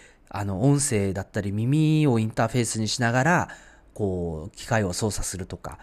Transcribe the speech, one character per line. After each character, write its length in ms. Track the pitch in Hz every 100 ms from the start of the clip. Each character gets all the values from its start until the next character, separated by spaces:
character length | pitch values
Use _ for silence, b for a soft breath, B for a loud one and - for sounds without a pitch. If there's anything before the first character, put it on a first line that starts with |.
| B B -
あ 160 | 98 101
の、 160 | 95
音 180 | 135 143
声 320 | 135 107 98
だ 100 | 92
っ 40 | 95
た 120 | 107
り、 100 | 98
耳 540 | 104 117 151 156 156 151
を 120 | 117
イ 60 | 110
ン 60 |
タ 140 | - 113
ー 20 |
フ 100 | 123
ェ 20 |
ー 40 | 110
ス 140 | 110
に 80 | 107
し 140 | -
な 100 | 117
が 120 | 123
ら、 260 | 139 175 92 B B B -
こ 560 | - 101 92 85 78 82
う、 20 | -
機 100 | -
械 180 | 113
を 100 | 95
操 180 | 87 107
作 140 | - -
す 100 | 90
る 80 | 90
と 120 | 90
か、 220 | - -